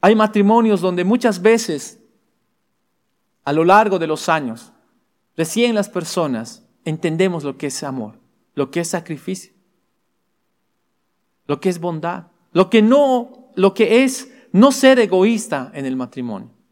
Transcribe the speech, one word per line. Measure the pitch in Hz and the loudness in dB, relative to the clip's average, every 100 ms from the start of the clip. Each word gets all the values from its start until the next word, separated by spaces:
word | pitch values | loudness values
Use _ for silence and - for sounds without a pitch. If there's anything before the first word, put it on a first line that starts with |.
Hay | 185 | 4
matrimonios | 220 214 214 202 226 226 202 | 4 2 2 2 4 2 0
donde | 185 180 | -2 -2
muchas | 180 240 240 185 | 0 0 0 0
veces, | 190 226 226 151 - - _ _ _ _ _ _ _ _ _ _ _ _ _ _ | 2 0 -2 -8 -10 -20 _ _ _ _ _ _ _ _ _ _ _ _ _ _
a | - | -6
lo | 151 | 0
largo | 165 196 220 190 | 4 4 4 -2
de | 160 | -4
los | 151 - | -4 -2
años, | 160 131 113 - _ _ _ _ _ _ | -2 -2 -12 -18 _ _ _ _ _ _
recién | - 165 220 240 | -8 -6 0 0
las | 220 202 | 0 -4
personas | 185 165 - 156 120 113 - _ _ | -6 -6 -4 -4 -4 -10 -18 _ _
entendemos | - 156 170 160 190 170 | -10 -6 -4 0 -2 -2
lo | 143 135 | -8 -8
que | 147 | -10
es | 131 | -8
amor, | 143 131 107 - _ _ _ | -10 -10 -10 -14 _ _ _
lo | - 135 | -8 -6
que | 170 | -4
es | 170 | -4
sacrificio, | 175 165 156 - 190 - _ _ _ _ _ _ _ _ _ _ _ _ _ _ _ _ _ _ _ - | -6 -8 -12 -10 -12 -12 _ _ _ _ _ _ _ _ _ _ _ _ _ _ _ _ _ _ _ -8
lo | 143 | -4
que | 190 | -2
es | 175 | -4
bondad, | 175 160 165 185 170 _ _ | -6 -6 -6 -8 -12 _ _
lo | 165 185 | 0 4
que | 226 | 4
no, | 214 269 277 254 240 - _ | 4 4 4 0 -2 -16 _
lo | - 190 | 0 0
que | 190 196 226 | 2 2 4
es | 262 262 - - _ | 2 -2 -14 -20 _
no | 185 262 | 4 4
ser | 269 262 262 | 6 4 4
egoísta | 214 185 196 233 - 147 123 | 4 2 2 0 -4 -8 -8
en | - 139 | -8 -6
el | 131 | -6
matrimonio. | 123 135 120 101 - _ _ | -8 -10 -10 -10 -14 _ _